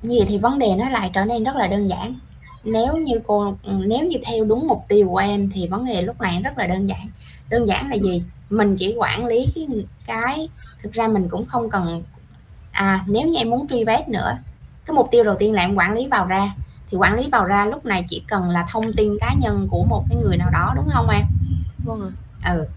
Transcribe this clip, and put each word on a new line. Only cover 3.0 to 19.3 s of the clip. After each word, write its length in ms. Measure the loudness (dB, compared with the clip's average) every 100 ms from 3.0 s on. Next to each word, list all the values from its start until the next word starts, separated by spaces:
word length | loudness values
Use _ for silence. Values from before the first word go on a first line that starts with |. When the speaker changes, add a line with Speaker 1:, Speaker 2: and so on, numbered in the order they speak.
| 0 -2 0
Speaker 1:
cô, 280 | 0 0 -4
nếu 420 | -4 -2 0 0 0
như 120 | -2 -4
theo 200 | -2 2
đúng 220 | 2 2
mục 180 | -2 4
tiêu 220 | 4 4
của 80 | 2
em 340 | 0 0 -2 -2
thì 120 | -4
vấn 180 | -4 -2
đề 160 | -2
lúc 200 | -4 -4
này 200 | -2 -2
rất 160 | -4 -4
là 100 | -2
đơn 220 | 0 -2
giản. 200 | -4 -10 -16 -20 -20 -2
Đơn 180 | 0 2
giản 220 | 0 -2
là 60 | 0
gì? 280 | 0 0 -4 -14 -4
Mình 260 | 2 2 2
chỉ 180 | 0 0
quản 280 | -2 -2 0
lý 220 | 2 0 -2
cái, 100 | -4 -6 -6 -14 -8
cái, 440 | -4 -2 -2 -6 -12 -20 -14
thực 100 | -8
ra 140 | -2 2
mình 200 | 2 0
cũng 160 | -4 -4
không 240 | -4 -2
cần, 340 | -2 -2 -4 -10 -20 -20 -20 -20 -20 -10
à, 320 | -2 2 0 2
nếu 200 | 0 2
như 100 | 0
em 120 | 0
muốn 180 | -2 -2
truy 160 | -2
vết 260 | 2 0 0
nữa, 280 | -2 -2 -4 -10 -20 -20 -20 -2
cái 80 |
mục 140 | 2 4
tiêu 120 | 6
đầu 120 | 4 4
tiên 140 | 2
là 80 | 2
em 140 | 2 2
quản 180 | 2
lý 140 | 0 0
vào 180 | 0 2
ra. 300 | 0 0 -4 -12 -14 -6
Thì 60 | 2
quản 160 | 2
lý 160 | 2 2
vào 140 | 2 4
ra 200 | 2 2
lúc 200 | -2 -2
này 200 | -2 -2
chỉ 140 | -8 -4
cần 220 | -2 0
là 160 | 0 0
thông 220 | -2 -2
tin 240 | 0 0 0
cá 140 | 0